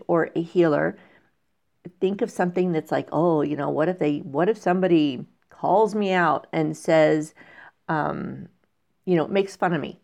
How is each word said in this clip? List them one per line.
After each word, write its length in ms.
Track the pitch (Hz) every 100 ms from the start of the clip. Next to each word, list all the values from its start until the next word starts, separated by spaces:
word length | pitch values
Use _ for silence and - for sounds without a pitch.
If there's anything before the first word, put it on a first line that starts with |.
| -
or 240 | 170 -
a 80 | -
healer, 560 | 170 185 165 147 156 - - _ _ _ _ _ _ _ 180 -
think 240 | 190 202
of 80 | 226
something 400 | - 180 180 180
that's 200 | 160 -
like, 160 | 135 135
"Oh, 300 | 147 170 156
you 140 | 143 143
know, 140 | 143
what 180 | 143 160
if 120 | 180
they, 200 | 151 147
what 300 | - 139 185
if 80 | 220
somebody 680 | 185 180 185 170 147 127 - _ _
calls 420 | - 147 185 220
me 180 | 208 196
out 360 | 185 165 139 -
and 240 | 160 156 156
says, 600 | - 160 156 156 156 - - - - _ -
um, 600 | 156 147 - - 131 - _ _ _ _ _ -
you 100 | 175
know, 120 | 147
makes 280 | 196 196 -
fun 180 | 185
of 80 | 165
me?" 180 | - -